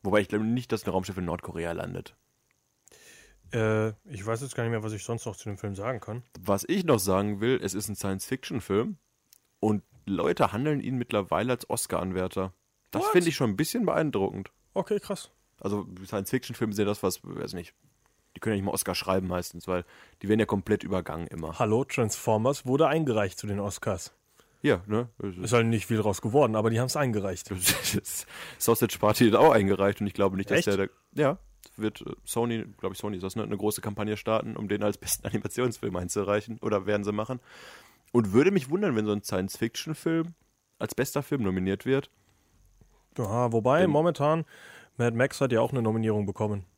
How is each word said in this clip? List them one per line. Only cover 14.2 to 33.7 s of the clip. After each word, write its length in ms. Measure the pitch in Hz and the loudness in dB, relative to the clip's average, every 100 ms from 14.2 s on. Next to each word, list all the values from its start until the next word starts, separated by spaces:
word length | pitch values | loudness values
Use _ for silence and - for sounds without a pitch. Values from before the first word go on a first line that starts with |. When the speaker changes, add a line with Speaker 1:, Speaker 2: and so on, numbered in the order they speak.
| 95 101 98 _ _ | -2 -4 -12 _ _
Speaker 2:
Okay, 240 | - - 208 | -6 -2 -4
krass. 300 | - 196 - _ _ _ | -4 -10 -10 _ _ _
Speaker 1:
Also 260 | 98 104 92 92 | -4 -4 -4 -14
Science-Fiction-Filme 680 | 95 104 98 131 - 123 110 | -6 -6 -2 -4 -4 -4 -2
sind 100 | 101 | 2
ja 40 | 101 | 0
das, 120 | 104 | 2
was, 180 | 95 - | -2 -2
weiß 320 | - - - | -10 -10 -8
nicht, 200 | 87 90 _ _ _ _ _ _ - | -10 -12 _ _ _ _ _ _ -8
die 40 | |
können 140 | 117 | -2
ja 20 | 104 | -2
nicht 60 | 98 | -2
mal 60 | |
Oscar 220 | - - | -2 -2
schreiben 340 | 90 - 95 92 | -4 0 0 0
meistens, 380 | 90 87 87 90 | -4 -4 -12 -4
weil 180 | 90 - - - _ | -4 -4 -16 -20 _
die 60 | 98 | 0
werden 120 | 110 | 2
ja 60 | 104 | 4
komplett 360 | 104 92 104 | 0 0 -2
übergangen 420 | - 92 85 80 85 | 0 -4 -4 -8 -8
immer. 300 | 80 80 85 | -8 -8 -2
Speaker 2:
Hallo, 260 | 113 110 | 2 2
Transformers 840 | 135 - 110 - - 107 117 143 127 | 0 -2 -2 -2 0 2 2 -2 0
wurde 220 | 135 156 | 2 4
eingereicht 500 | 156 147 110 101 - | 2 2 0 0 -4
zu 80 | 107 | -6
den 140 | 101 | -4
Oscars. 520 | 101 - - 90 - _ _ _ _ _ | -4 -4 -4 -4 -6 _ _ _ _ _
Speaker 1:
Ja, 200 | 147 95 101 | 2 2 2
ne? 220 | 107 120 _ | -2 -2 _
Es 140 | 104 90 | -10 -6
Speaker 2:
Ist 140 | 95 | 2
halt 140 | 120 113 | 4 4
nicht 200 | 113 - | 2 0
viel 120 | 110 | 0
draus 220 | 104 98 | 2 0
geworden, 360 | 113 131 127 107 | 2 4 4 4
aber 140 | 110 | 2
die 100 | 113 | 2
haben's 160 | 127 151 | 0 0
eingereicht. 540 | 135 107 98 90 - 92 90 - - - | 0 0 -2 -6 -8 -2 0 0 -2 -4
Speaker 1:
<laughs> 560 | - - - - - - | -4 -10 -12 -16 -16 -4
Sausage 400 | - 113 117 - | 2 4 2 2
Party 280 | 107 107 117 | 2 6 6
wird 100 | 101 | 10
auch 160 | 156 | 8
eingereicht 480 | 117 98 95 98 101 | 8 4 4 2 2
und 60 | 101 | -4
ich 60 | |
glaube 220 | - 98 95 | 2 2 2
nicht, 140 | 98 | 0
dass 80 | 156 | 2
Speaker 2:
Echt? 80 | 135 | 2
Speaker 1:
der, 100 | 98 | 2
der, 120 | 98 _ _ | 0 _ _
ja, 240 | - 143 180 - _ - - | 0 0 0 -10 _ -20 -4
wird, 240 | 107 - | -4 -4
äh, 120 | - - | -12 -12
Sony, 400 | - - 120 113 - - | -6 -2 -2 -2 -6 -8
glaub 140 | 95 | -8
ich, 60 | 98 | -6
Sony 180 | 104 98 | -8 -6
ist 60 | |
das, 140 | 95 - | -6 -6
ne, 60 | |
eine 140 | 107 104 | -6 -2
große 240 | 104 | -2